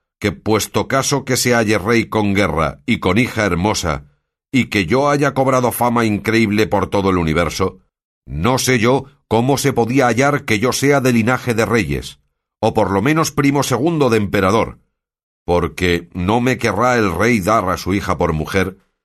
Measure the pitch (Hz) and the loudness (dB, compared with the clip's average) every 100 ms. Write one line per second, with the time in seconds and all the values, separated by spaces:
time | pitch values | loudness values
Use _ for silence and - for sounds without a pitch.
0 | _ - 104 - - 90 - 120 107 135 | _ -6 -6 -4 -2 -2 0 -4 -2 -2
1 | 131 139 - 127 123 117 107 104 98 117 | 0 -2 -2 -2 2 2 2 0 2 0
2 | 101 110 104 98 92 78 73 - - 107 | 0 -2 0 0 0 0 -2 -4 -4 -2
3 | 92 101 120 113 101 85 101 98 85 71 | 0 0 0 0 -2 0 0 0 -2 -4
4 | 71 _ _ _ _ 131 120 104 82 127 | -8 _ _ _ _ -2 0 0 0 0
5 | 143 143 143 139 135 127 120 - 120 117 | 2 0 0 0 0 2 0 0 0 0
6 | 113 101 113 110 110 107 107 101 90 101 | 0 0 0 2 2 2 0 0 0 0
7 | 95 90 80 78 80 - - - _ _ | 0 0 0 0 -2 -2 -4 -6 _ _
8 | _ _ - 71 101 127 - 127 113 131 | _ _ -12 -4 0 0 0 2 2 0
9 | 131 _ - 110 127 135 139 117 113 135 | -2 _ -2 0 0 0 0 0 0 2
10 | 123 113 139 143 - 107 123 - 139 143 | 2 2 0 0 -2 0 0 0 2 2
11 | 127 117 110 127 127 110 104 117 73 65 | 2 2 2 0 -2 -2 0 0 0 -4
12 | - - _ _ _ _ 110 - 95 98 | -8 -16 _ _ _ _ -2 0 0 2
13 | 120 160 156 - 139 143 135 120 160 160 | 2 0 0 0 0 0 0 0 0 0
14 | 131 110 101 104 92 107 64 - _ _ | 2 2 0 0 2 2 -2 -8 _ _
15 | _ _ _ _ - 87 82 71 90 85 | _ _ _ _ -2 0 -2 -2 0 0
16 | - 90 90 117 127 123 117 95 123 120 | -4 -4 0 0 0 0 -2 0 0 2
17 | 104 82 113 117 90 110 92 85 90 98 | 0 0 0 2 2 0 0 -4 -2 -2
18 | 95 80 87 78 76 98 95 - _ _ | -2 -2 -2 -2 -2 -2 -2 -6 _ _